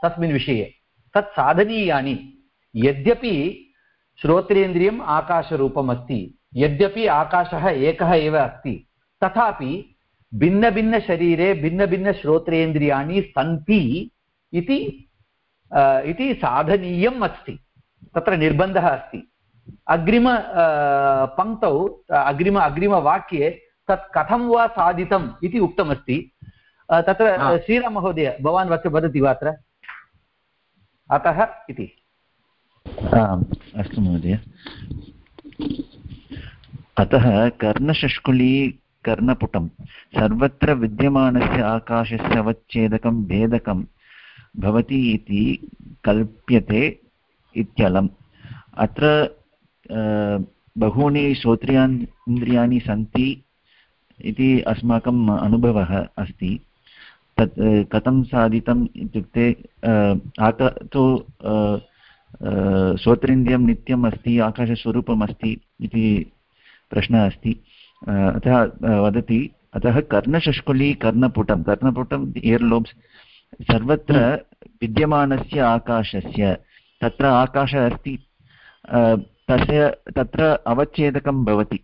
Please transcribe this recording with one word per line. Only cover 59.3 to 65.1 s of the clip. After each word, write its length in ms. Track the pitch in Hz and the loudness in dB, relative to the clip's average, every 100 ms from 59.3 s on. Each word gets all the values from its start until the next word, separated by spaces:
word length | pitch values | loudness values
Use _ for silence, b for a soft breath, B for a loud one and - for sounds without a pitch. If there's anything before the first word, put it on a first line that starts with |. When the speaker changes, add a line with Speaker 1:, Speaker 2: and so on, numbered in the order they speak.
| 117 120 117 - _ | 0 0 0 -8 _
Speaker 3:
अ, 320 | 113 107 101 95 - - | 0 4 4 0 -4 0
आक-, 460 | 110 113 131 - - | 0 2 0 -2 -6
तु, 340 | 139 131 131 - - | 2 2 2 -4 -12
अ, 360 | - 107 104 104 - b b b b | -4 0 0 -2 -6 b b b b
अ, 600 | - 95 98 98 95 95 92 | -12 -6 -2 0 2 2 0
श्रोत्रेन्द्रियं 640 | - 117 135 131 123 127 | 2 2 2 2 2 2
नित्यम् 460 | 120 113 - 127 120 | 2 0 -2 -2 -2
अस्ति, 340 | 104 - 117 | -4 -2 0
आकाशस्वरूपम् 840 | 110 107 117 117 117 113 117 | 0 -2 -4 -2 -2 -4 -2